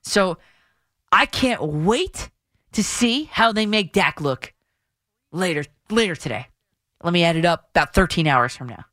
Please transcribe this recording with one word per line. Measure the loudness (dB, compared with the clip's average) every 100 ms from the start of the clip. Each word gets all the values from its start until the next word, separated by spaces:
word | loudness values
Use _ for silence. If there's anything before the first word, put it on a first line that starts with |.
So | 0 0 0 -2 _ _ _ _ _ _ _
I | 2 2
can't | 0 -2 -2
wait | -4 0 0 0 -2 -8 -16 _ _ _ _
to | -4
see | -4 0 0 0 -4
how | 0 0
they | 2 0
make | 0 0
Dak | 0 0 0
look | -4 -4 -8 _ _ _ _ _ _ _ _
later, | -4 -4 -4 -8 _ _
later | 0 0 -4
today. | -8 -8 -10 _ _ _ _ _
Let | -2
me | 2
add | 2 2
it | 0
up, | 0 _
about | 0 2
thirteen | 2 2 2 2
hours | 2 2 -4
from | -14
now. | -14 -20